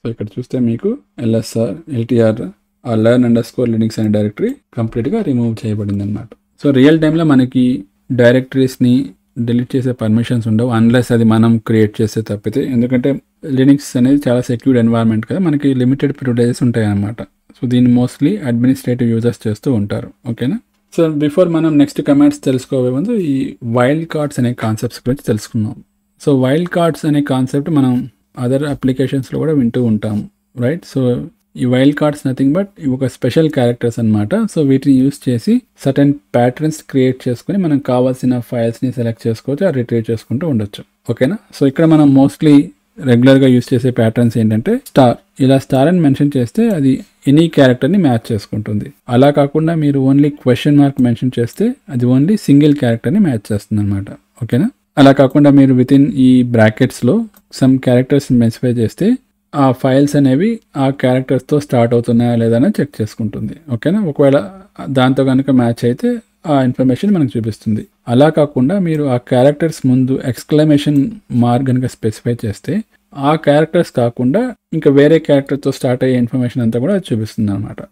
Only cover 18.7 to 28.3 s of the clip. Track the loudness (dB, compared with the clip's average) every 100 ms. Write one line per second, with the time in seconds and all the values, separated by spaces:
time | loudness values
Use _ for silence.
18.7 | 0 -4 -2 0 0 -2 -4 -6 -6 -2
19.7 | -2 -2 -6 -10 _ -12 -6 -4 -6 _
20.7 | _ _ -2 -2 0 -2 0 0 0 0
21.7 | 2 2 0 0 2 2 2 -4 -4 -2
22.7 | -2 -2 -2 -2 -2 -2 -4 -4 -10 -4
23.7 | 0 0 -2 -4 -6 -6 -4 -4 -2 -6
24.7 | -4 -6 -8 -6 -4 -4 -6 -4 -6 -6
25.7 | -8 -20 _ _ _ -2 0 0 -2 -2
26.7 | -2 -2 -2 -2 -2 -2 -2 -2 -4 -2
27.7 | 0 0 -2 -6 _ _